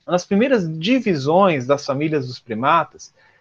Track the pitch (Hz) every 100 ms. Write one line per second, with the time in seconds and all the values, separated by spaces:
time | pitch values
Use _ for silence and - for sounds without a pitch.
0 | - 175 - 202 269 247 165 160 175 262
1 | 233 160 135 170 196 151 123 139 - 135
2 | 156 156 127 127 - 110 135 165 151 -
3 | - _ _ _